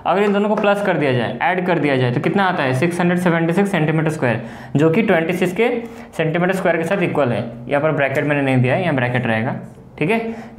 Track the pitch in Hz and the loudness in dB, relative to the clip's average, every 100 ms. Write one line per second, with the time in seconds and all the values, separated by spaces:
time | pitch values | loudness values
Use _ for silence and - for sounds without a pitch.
0 | - 185 208 202 208 214 208 202 196 170 | 0 2 2 2 0 0 2 2 0 0
1 | 143 123 107 - 160 185 180 165 135 131 | 2 0 -2 -2 -2 0 0 0 2 2
2 | 123 123 180 196 190 170 135 131 170 170 | 2 0 0 0 0 0 0 0 0 0
3 | 175 180 180 165 165 170 202 175 151 160 | 0 2 2 2 2 2 0 2 0 2
4 | 156 156 123 110 - - - 139 160 160 | 0 0 0 -2 -4 -14 -4 2 4 4
5 | - 170 165 180 175 180 233 233 - - | 2 2 2 0 -2 0 0 0 -6 -14
6 | - - 160 170 180 185 180 165 165 196 | -12 -4 -2 0 0 0 0 0 0 0
7 | 175 151 131 110 - - - 143 156 147 | 0 0 0 0 -4 -10 -4 0 0 0
8 | 135 127 143 147 135 131 127 156 175 135 | 0 0 0 0 2 2 2 2 0 0
9 | 120 123 117 110 120 - - - - - | 0 0 0 0 -2 -6 -10 -18 -20 -6
10 | 151 226 220 - - | -2 0 -2 -8 -6